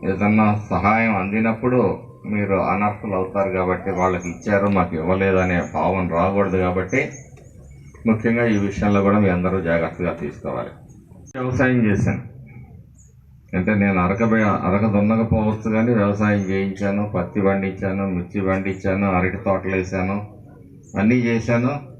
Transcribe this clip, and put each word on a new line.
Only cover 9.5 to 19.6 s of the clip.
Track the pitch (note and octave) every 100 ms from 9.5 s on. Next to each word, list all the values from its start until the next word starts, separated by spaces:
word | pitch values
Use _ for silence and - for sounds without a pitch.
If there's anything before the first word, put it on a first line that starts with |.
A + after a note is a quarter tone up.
| F#2
జాగ్రత్తగా | E2+ E2+ E2 - F2
తీసుకోవాలి. | - - - - - - - - - - - - C3
వ్యవసాయం | B2+ B2+ B2+ B2 G#2+
చేశాను | F#2+ - - - - - - - - - - - - - - - F2+
అంటే | F2+
నేను | G#2+ G2+ F#2+
అరక | F2+ G2+ A2+
పే-, | A2
అరక | G#2+ - F2 G2 A2
దున్నకపోవచ్చు, | G#2 G#2 A2+ A2+ A2+ G#2+ G#2+ A2+
కానీ | A2 A#2
వ్యవసాయం | A#2 G2+ G2 G#2+ G2+
చేయించాను, | F#2+ G2 G2 F#2+ G2+ G2+ G#2+ F#2
పత్తి | F2 G#2
పండించాను, | G2 G2 F#2+ F2+ G2 F#2+ G2
మిర్చి | F2+ F2 G2+
పండించాను, | F#2+ F#2+ G2 F#2 G2 F#2+ G2
అరటి | F#2 F#2 F#2+
తోటలు | G2+ F#2+